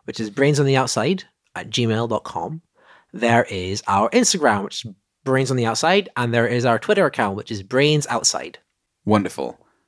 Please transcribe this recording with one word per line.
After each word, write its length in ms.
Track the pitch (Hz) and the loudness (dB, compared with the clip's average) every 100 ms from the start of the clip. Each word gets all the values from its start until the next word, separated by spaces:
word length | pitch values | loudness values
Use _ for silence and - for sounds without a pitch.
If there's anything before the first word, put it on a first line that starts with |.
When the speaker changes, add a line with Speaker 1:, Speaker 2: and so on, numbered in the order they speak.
Speaker 1:
which 160 | - - | -12 -8
is 100 | 110 | -6
brains 300 | 101 143 143 | 2 2 4
on 60 | 139 | 4
the 100 | 135 | 2
outside 460 | 127 110 127 190 - _ _ - | 2 0 0 -2 -6 _ _ -16
at 140 | 107 | -6
gmail 400 | 123 113 110 117 | -2 0 0 -2
dot 140 | 113 - | -4 -6
com. 360 | - 85 160 - _ _ - _ | -8 -8 -8 -14 _ _ -20 _
There 300 | - 117 120 120 | -4 2 2 2
is 360 | 98 92 98 - | -2 -6 -6 -2
our 220 | 98 113 | 0 2
Instagram, 520 | 240 240 180 139 104 101 | 2 2 2 2 2 -2
which 200 | - 113 | -10 -14
is 60 | 95 _ _ | -18 _ _
Brains 260 | 139 131 131 | -2 0 0
on 80 | 127 | 0
the 80 | 113 | 0
Outside, 420 | 113 160 196 190 - | 0 2 2 0 -4
and 140 | 120 | 0
there 140 | 117 113 | 2 2
is 180 | 123 123 | 2 2
our 120 | 113 | 2
Twitter 280 | - 202 156 | 2 2 2
account, 280 | - 104 98 | 0 -2 -4
which 140 | - | -8
is 140 | 107 | -10
Brains 420 | 98 127 147 151 - | -2 2 4 2 0
Outside. 520 | 117 - - 80 - _ _ _ _ 104 | -2 -2 -4 -8 -16 _ _ _ _ 0
Speaker 2:
Wonderful. 520 | 107 90 - 62 - _ _ | 2 0 -6 -8 -10 _ _